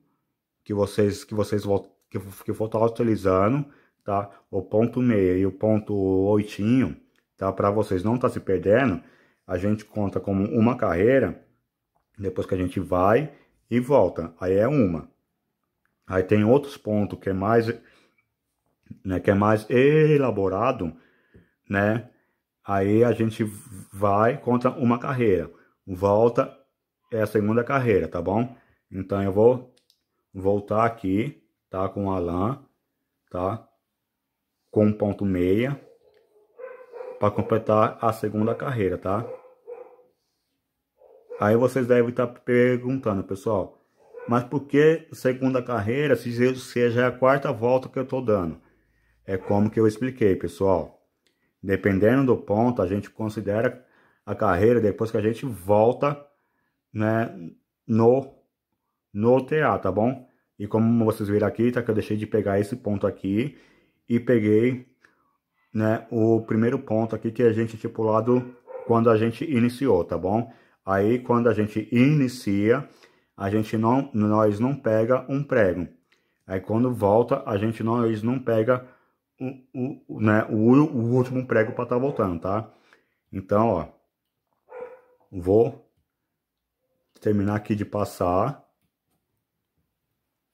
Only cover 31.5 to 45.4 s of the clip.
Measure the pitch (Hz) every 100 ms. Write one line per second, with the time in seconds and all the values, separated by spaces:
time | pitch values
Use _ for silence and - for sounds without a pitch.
31.5 | _ _ 92 95 104 98 95 85 87 104
32.5 | 139 - _ _ _ _ _ _ 92 92
33.5 | 110 - _ _ _ _ _ _ _ _
34.5 | _ _ 110 107 107 104 98 101 90 90
35.5 | 101 127 139 - _ _ _ _ _ _
36.5 | _ - - - - - - 104 - 104
37.5 | 107 - 107 113 - 117 107 107 104 110
38.5 | 117 139 120 95 90 92 101 - - -
39.5 | _ - - - _ _ _ _ _ _
40.5 | _ _ _ _ _ - - _ - 104
41.5 | 117 127 135 120 123 120 123 123 - -
42.5 | 123 123 127 123 135 123 98 95 98 -
43.5 | 104 85 - _ _ _ - - 117 127
44.5 | 147 139 139 151 160 - - 131 131